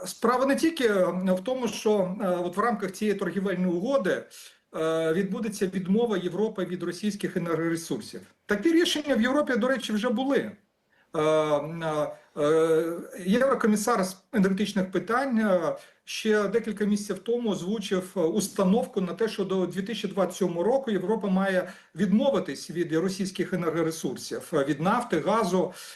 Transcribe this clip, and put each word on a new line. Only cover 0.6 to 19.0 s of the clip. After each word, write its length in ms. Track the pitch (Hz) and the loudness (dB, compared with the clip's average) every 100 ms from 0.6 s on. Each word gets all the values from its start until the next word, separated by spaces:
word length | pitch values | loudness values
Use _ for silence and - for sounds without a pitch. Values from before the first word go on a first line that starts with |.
| 330 330 233 | 2 2 2
в 520 | 196 175 175 190 185 | 4 2 0 0 0
тому, 240 | 254 254 233 | 0 -2 -4
що, 480 | - 220 208 180 190 | -2 0 2 2 -2
е, 80 | 196 | -2
от 280 | 175 175 180 | 0 -2 -2
в 40 | |
рамках 320 | 233 208 190 | 0 0 -4
цієї 260 | - 214 196 | -2 -2 0
торгівельної 540 | 180 190 196 180 185 | -2 -2 -2 0 0
угоди, 500 | 175 220 277 185 127 - - - _ _ - | 0 0 0 0 -2 -4 -18 -20 _ _ -4
е, 360 | 160 160 160 | -2 0 0
відбудеться 540 | 165 196 226 220 - 190 | 0 0 -2 -4 -2 -4
відмова 500 | 185 170 208 240 190 | -2 0 2 2 0
Європи 480 | 175 160 220 220 | -2 -2 -4 -2
від 180 | 180 180 | -6 -4
російських 540 | 170 175 208 202 185 185 | -6 -4 -4 -4 -4 -4
енергоресурсів. 840 | 170 160 165 165 - 175 - - - _ - | -2 -2 0 -2 -4 -8 -8 -14 -18 _ -4
Такі 260 | 202 330 | 0 4
рішення 420 | 330 349 302 294 | 4 4 0 0
в 80 | 240 | 2
Європі, 340 | 247 294 285 233 | 2 2 2 0
до 120 | 254 | 2
речі, 240 | 262 - | 0 -2
вже 160 | 214 247 | -2 0
були. 440 | 226 269 262 214 - _ _ _ _ _ 160 | 0 2 0 0 -10 _ _ _ _ _ 0
Е, 40 | |
е, 920 | 151 156 156 147 151 170 160 151 143 - _ - | 2 4 4 0 -2 -6 -4 -2 -4 -6 _ -2
е, 480 | 147 160 165 160 165 170 - 233 180 | 2 4 6 4 2 -4 -10 -8 0
Єврокомісар 760 | 233 269 247 226 208 240 226 | 4 4 4 4 2 2 0
з 120 | 185 - _ | 0 -4 _
енергетичних 580 | 233 190 190 202 202 185 | 0 2 2 0 -2 -2
питань, 480 | 185 - 240 277 226 | -2 -2 -2 0 0
е, 380 | 220 180 156 139 - _ | 2 2 0 -4 -10 _
ще 440 | - - 214 214 202 | -12 -6 2 2 2
декілька 360 | 226 220 208 | 0 -2 -2
місяців 340 | 202 208 - 185 | 0 0 -2 -8
тому 320 | - 233 233 | -2 -2 0
озвучив, 640 | 165 170 220 - 185 185 190 | -2 -2 -4 0 -2 -2 0
е, 40 | |
установку 800 | 160 214 - - 190 226 254 208 | 2 2 -2 2 4 4 2 -2